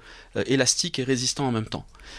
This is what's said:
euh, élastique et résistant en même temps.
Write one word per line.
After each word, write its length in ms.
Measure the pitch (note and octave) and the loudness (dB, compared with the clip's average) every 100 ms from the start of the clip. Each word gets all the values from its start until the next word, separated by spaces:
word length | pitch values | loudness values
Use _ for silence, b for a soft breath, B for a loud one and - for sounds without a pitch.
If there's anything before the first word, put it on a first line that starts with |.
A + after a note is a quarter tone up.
| B B B G#2+ | B B B -2
euh, 80 | G2+ | 2
élastique 520 | C3+ B2+ - F3 - | 4 4 2 0 -2
et 60 | |
résistant 420 | B2+ B2+ B2+ - C#3 | 2 2 2 0 0
en 60 | |
même 120 | A#2 | 0
temps. 220 | G#2+ E2+ - B B | -2 -6 -8 B B